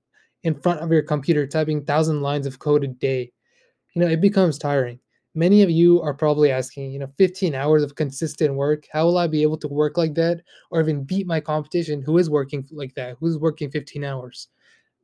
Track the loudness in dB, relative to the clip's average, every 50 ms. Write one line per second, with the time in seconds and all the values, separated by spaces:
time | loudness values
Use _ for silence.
0 | _ _ _ _ _ _ _ _ -4 -4 -2 0 0 0 0 0 0 2 2 2
1 | 2 0 -2 -2 0 0 0 0 0 0 -2 -2 -2 0 -2 -4 -2 0 0 0
2 | 0 0 0 -2 -2 -2 -2 -2 -4 -6 -8 -4 0 2 2 2 2 -2 -4 -4
3 | -4 -2 -2 -4 -6 -8 _ _ _ _ _ _ _ _ _ _ _ _ -2 0
4 | 0 2 2 2 2 2 4 4 2 2 0 -2 -2 -2 0 0 0 -2 -6 -14
5 | _ _ _ _ _ _ -4 -2 2 4 6 6 6 6 4 6 6 6 6 4
6 | 2 0 -2 0 0 0 4 4 4 4 2 0 -4 -6 -8 -12 -10 -10 -8 -8
7 | -10 -6 0 2 2 2 2 0 -4 -2 -2 0 2 2 4 4 2 0 -2 -4
8 | -4 -4 -4 -6 -6 -6 -2 -2 -2 -2 0 0 0 0 -2 -2 -4 _ -2 0
9 | 2 2 2 2 0 0 0 0 0 0 0 -2 -6 -4 -2 0 0 0 0 0
10 | -2 0 0 0 0 0 -2 -4 -8 _ _ _ _ _ -2 0 0 0 -2 -2
11 | -4 -4 -4 -4 -4 -2 -4 -4 -4 -4 -4 -4 -4 -4 -4 -4 -4 -4 -6 -6
12 | -2 0 2 2 2 2 0 0 0 -2 -6 -8 -10 -10 -12 -12 -12 -10 -10 -10
13 | -10 -10 -8 -6 -4 -4 -2 -2 -2 -2 -2 -4 -6 -6 -6 -8 -8 -8 -10 -10
14 | -8 -8 -8 -8 -10 -12 -16 -18 -20 -20 _ _ _ _ _ _ _ _ _ _